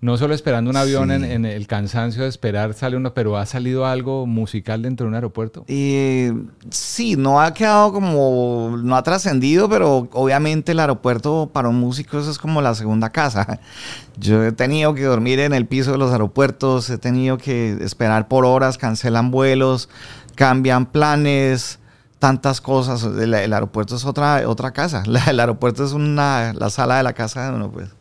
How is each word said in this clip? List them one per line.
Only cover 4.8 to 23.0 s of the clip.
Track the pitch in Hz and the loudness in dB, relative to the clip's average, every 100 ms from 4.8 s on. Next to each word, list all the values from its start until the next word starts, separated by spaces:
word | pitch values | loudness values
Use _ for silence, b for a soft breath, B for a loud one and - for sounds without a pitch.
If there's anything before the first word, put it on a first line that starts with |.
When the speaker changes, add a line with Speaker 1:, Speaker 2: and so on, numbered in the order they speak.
Speaker 1:
dentro | 120 127 117 | -4 -4 -4
de | |
un | 110 | -4
aeropuerto? | 117 - 110 113 120 | -4 -6 -8 -10 -6
Speaker 2:
Eh, | 139 139 139 135 131 123 113 104 - - | -2 0 2 2 2 0 -2 -6 -16 -12
sí, | - - - 233 160 | -8 -6 -4 -2 0
no | 135 139 | 2 4
ha | 160 156 | 2 2
quedado | 220 208 208 | 4 6 4
como, | 196 190 147 135 123 123 120 117 117 | 2 0 2 2 2 0 0 -2 -2
no | 120 127 | 0 2
ha | |
trascendido, | 165 185 180 135 131 165 208 | 2 0 0 2 4 4 4
pero | 208 165 135 120 | 4 4 2 0
obviamente | 123 131 139 156 156 147 | 0 2 2 2 0 0
el | 165 | 0
aeropuerto | 151 123 127 120 147 160 156 | 0 0 0 0 0 0 -2
para | 143 120 | -2 0
un | 120 | 2
músico | 123 127 - 147 | 0 -4 -6 -6
eso | 147 | -6
es | 147 | -6
como | 156 156 | -2 0
la | 135 110 | 0 0
segunda | 107 110 113 | 0 0 0
casa. | - 147 104 107 107 B B B | 0 0 0 -2 -6 B B B
<laughs> | B B - | B B -6
Yo | 98 107 | 2 2
he | 110 | 2
tenido | 113 127 151 151 | 0 0 2 0
que | 143 | 2
dormir | 135 120 120 131 | 2 2 2 2
en | 147 | 2
el | 135 117 | 0 0
piso | 131 131 | 0 0
de | 135 | 0
los | 131 | 2
aeropuertos, | 123 104 - 135 - 139 127 117 | 2 0 2 0 2 0 0 -2
he | 117 | -4
tenido | 123 123 131 131 | -2 0 0 -2
que | 139 120 113 101 | -2 -2 -2 -2
esperar | 101 - 113 110 107 | -6 -2 0 0 2
por | 131 127 | 2 4
horas, | 131 131 123 | 4 2 0
cancelan | 123 110 123 117 123 | -4 -2 -2 0 0
vuelos, | 127 135 131 131 127 - B B B B - | 2 2 2 2 0 -4 B B B B 0
cambian | 139 131 131 127 127 | 2 4 2 2 2
planes, | 151 151 147 147 139 135 127 - - b b b _ | 2 2 2 2 2 2 0 -4 -12 b b b _
tantas | 139 131 143 131 | 2 2 0 -4
cosas. | - 135 127 123 | 0 0 0 -2